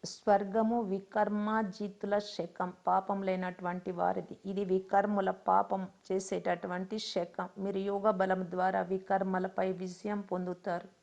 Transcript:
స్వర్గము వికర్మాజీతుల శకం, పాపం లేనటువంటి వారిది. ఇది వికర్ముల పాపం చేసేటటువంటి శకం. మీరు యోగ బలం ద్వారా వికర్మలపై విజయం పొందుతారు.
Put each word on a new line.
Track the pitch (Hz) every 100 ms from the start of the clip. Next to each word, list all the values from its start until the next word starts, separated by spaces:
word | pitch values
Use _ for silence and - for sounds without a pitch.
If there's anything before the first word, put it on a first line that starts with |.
| -
స్వర్గము | - - 202 202 208 220 233
వికర్మాజీతుల | 208 190 196 214 214 208 208 220 214 180 208 196 202 208
శకం, | 208 - 175 - 185 180 -
పాపం | 185 190 196
లేనటువంటి | 190 185 185 180 180 180 180
వారిది. | 175 175 185 - - 190
ఇది | 196 196
వికర్ముల | 190 190 202 202 202 190
పాపం | 185 - 190 202 196 185 - -
చేసేటటువంటి | 190 196 185 175 175 185 180 185 214
శకం. | - 190 175 - 180 -
మీరు | 196 196
యోగ | 196 202 208
బలం | 190 190 185 185
ద్వారా | 180 185 190
వికర్మలపై | 180 190 190 190 190 185 185 185 190
విజయం | 185 185 175 208 208
పొందుతారు. | 196 185 180 180 - 170 - _